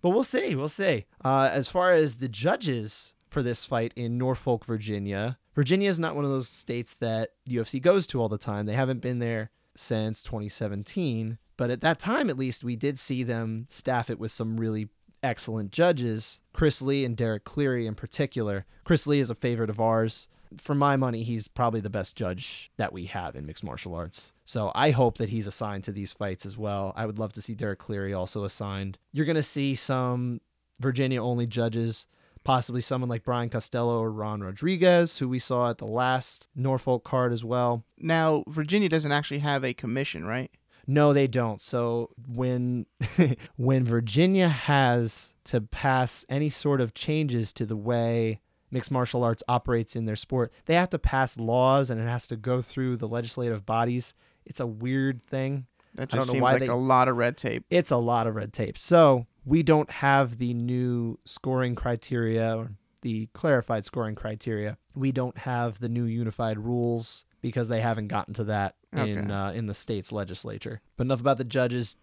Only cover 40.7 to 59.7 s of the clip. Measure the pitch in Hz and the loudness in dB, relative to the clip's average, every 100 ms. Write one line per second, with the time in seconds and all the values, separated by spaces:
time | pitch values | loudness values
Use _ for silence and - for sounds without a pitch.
40.7 | _ - 143 147 143 135 127 117 104 - | _ 0 6 8 8 4 2 0 -2 -4
41.7 | 127 117 117 117 - 123 120 127 123 123 | -2 0 0 -4 -10 -10 -4 0 0 0
42.7 | 123 - _ 117 - 156 127 - - 123 | -2 -4 _ -4 4 4 4 -6 0 4
43.7 | 135 123 117 117 110 185 190 180 135 - | 4 4 2 2 4 4 6 4 2 2
44.7 | 143 131 120 117 - - _ - 123 107 | 4 6 4 2 -4 -12 _ -2 -2 -2
45.7 | - 139 131 127 - - 135 151 - 147 | -2 2 2 0 -4 -4 -2 0 0 0
46.7 | 139 117 - - 156 151 120 107 - 107 | 2 0 -2 -2 0 0 0 -2 -4 -4
47.7 | 107 107 120 117 117 113 107 _ _ _ | -2 0 0 2 2 0 -2 _ _ _
48.7 | 127 - 131 123 123 120 113 - 123 - | -6 -2 -2 0 0 0 0 0 0 2
49.7 | 117 110 120 113 107 - 131 117 - - | 0 0 -4 -4 -4 -2 -2 -2 -4 2
50.7 | 165 180 - - 135 131 - 113 123 127 | 2 2 0 2 2 0 0 0 4 6
51.7 | 135 131 113 117 120 - 117 107 127 120 | 4 2 0 -2 -4 -6 -6 -2 -2 -2
52.7 | - 131 120 113 117 117 - 120 110 98 | -4 -2 -2 -2 -4 -4 -4 -2 -4 0
53.7 | 113 117 123 117 - _ _ - - 123 | 2 2 0 -4 -14 _ _ -18 -6 -6
54.7 | 107 123 135 135 123 _ 135 131 139 127 | -4 -2 0 0 -2 _ -4 -2 -4 -8
55.7 | _ _ - 135 127 131 131 127 131 131 | _ _ -10 -4 -2 0 2 4 4 2
56.7 | 123 131 127 127 120 120 - 120 117 - | 0 4 6 6 4 0 0 -4 -4 2
57.7 | 175 165 123 117 117 113 110 107 - 110 | 2 4 2 2 2 0 -2 -6 -4 -4
58.7 | - - 175 156 127 120 _ 131 156 160 | -4 4 8 10 8 2 _ 2 4 6